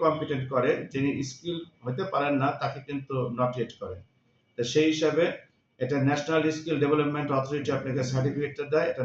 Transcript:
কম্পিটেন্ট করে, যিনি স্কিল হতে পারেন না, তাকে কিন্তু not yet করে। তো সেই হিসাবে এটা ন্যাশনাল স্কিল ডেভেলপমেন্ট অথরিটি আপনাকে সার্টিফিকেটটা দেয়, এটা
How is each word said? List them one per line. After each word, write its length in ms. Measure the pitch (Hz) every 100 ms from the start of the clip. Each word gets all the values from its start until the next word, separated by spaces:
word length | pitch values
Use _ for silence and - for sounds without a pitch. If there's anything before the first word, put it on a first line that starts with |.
কম্পিটেন্ট 420 | 160 - 143 135 127
করে, 180 | 131 135 156 -
যিনি 160 | 135 139 120 131
স্কিল 280 | - 170 170 - _ 123
হতে 180 | 131 185
পারেন 200 | 143 143 139
না, 60 | 139 -
তাকে 180 | 131 135 -
কিন্তু 280 | 139 - 135 117 120
not 160 | 123 123
yet 100 | 110 -
করে। 160 | 98 90 - _ _ _ _ -
তো 60 | 117
সেই 160 | 151 156
হিসাবে 300 | 156 156 147 180 - - _ _ _
এটা 120 | 127 143 135
ন্যাশনাল 340 | 147 160 160 156 156
স্কিল 200 | 165 147
ডেভেলপমেন্ট 460 | 143 151 143 147 139 135
অথরিটি 320 | 131 147 131 135
আপনাকে 240 | 135 120 127
সার্টিফিকেটটা 540 | 131 139 139 139 - 139
দেয়, 140 | 151 165
এটা 120 | 131